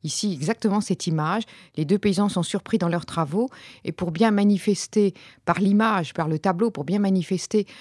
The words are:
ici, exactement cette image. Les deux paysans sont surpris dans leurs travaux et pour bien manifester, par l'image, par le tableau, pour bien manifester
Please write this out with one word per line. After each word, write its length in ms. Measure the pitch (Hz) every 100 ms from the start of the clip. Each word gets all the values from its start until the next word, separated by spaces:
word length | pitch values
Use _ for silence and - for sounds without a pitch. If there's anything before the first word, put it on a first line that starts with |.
ici, 300 | - - 208
exactement 480 | 160 151 226 220 202
cette 260 | - 180 -
image. 360 | 160 151 202 226 - - -
Les 80 | 151
deux 120 | 208
paysans 300 | 208 190 208
sont 160 | 185
surpris 340 | 170 196 - 226
dans 120 | 170
leurs 160 | 170 -
travaux 440 | - 156 175 254 - - - -
et 80 |
pour 180 | 165 175
bien 200 | 160 226
manifester, 800 | 208 202 202 - 196 - 214 202 - - - -
par 160 | 170
l'image, 520 | 196 202 220 202 156
par 140 | - 156
le 120 | 156
tableau, 320 | 196 175 226
pour 120 | -
bien 160 | 147 202
manifester 680 | 196 190 165 185 - 214 196 -